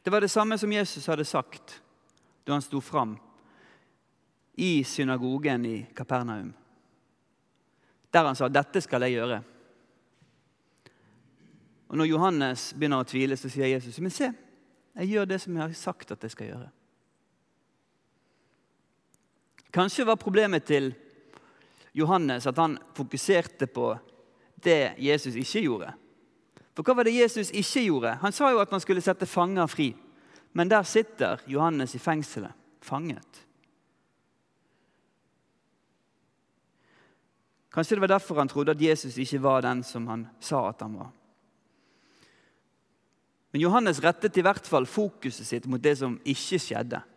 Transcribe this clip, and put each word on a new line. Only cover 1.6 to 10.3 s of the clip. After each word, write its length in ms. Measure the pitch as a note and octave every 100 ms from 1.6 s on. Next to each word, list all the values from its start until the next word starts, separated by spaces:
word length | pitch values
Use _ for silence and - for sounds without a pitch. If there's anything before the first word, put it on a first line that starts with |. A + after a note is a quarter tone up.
| - - _ _ _ _ _ _ -
da 60 |
han 100 | C#3+
sto 160 | C#3 C#3+
fram 380 | B2+ D#3 A#2 G#2+ - _ _ _ - _ _ _ _ _ _ _ _ -
i 240 | F3+ D#3+
synagogen 800 | C3 - C3+ B2+ B2+ C3+ D3 B2+ A#2+
i 80 | A2+ A2+ -
Kapernaum, 580 | B2+ B2+ A#2+ G#2+ G2 - _ _ _ _ _ _ _ _ _ _ _ _ _ _ _
der 120 | E3+
han 120 | D#3 C3
sa, 120 | C3
«Dette 320 | C#3 C#3+ G3
skal 240 | D#3+ B2
jeg 140 | B2+ B2
gjøre.» 240 | A#2+ A2 - - _ _ _ _ _ _ _